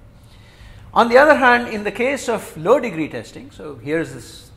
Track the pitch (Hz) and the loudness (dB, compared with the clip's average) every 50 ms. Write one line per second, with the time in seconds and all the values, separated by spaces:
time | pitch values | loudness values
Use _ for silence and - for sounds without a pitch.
0 | - - - - - - - - - - - - - - - - - - - - | -20 -20 -20 -20 -20 -20 -20 -20 -20 -20 -20 -20 -20 -20 -20 -20 -14 -4 0 2
1 | 226 233 233 262 294 311 285 247 262 247 240 240 240 - 220 208 208 202 202 - | 2 4 6 6 6 6 6 4 4 4 4 2 0 -4 -8 -8 -6 -6 -6 -4
2 | 240 269 285 247 - 254 220 190 - - - 156 156 190 262 294 247 226 165 160 | -4 -4 -4 -4 -4 -4 -6 -6 -6 -10 -12 -4 0 2 2 2 2 -4 -6 -6
3 | 151 127 131 117 101 - - - - 95 - - - 151 139 113 113 143 156 165 | -8 -8 -8 -12 -14 -14 -18 -20 -20 -20 -20 -18 -16 -16 -16 -14 -8 -6 -4 -4
4 | 151 131 135 123 113 - - - - - - | -4 -6 -10 -16 -18 -20 -20 -20 -20 -20 -20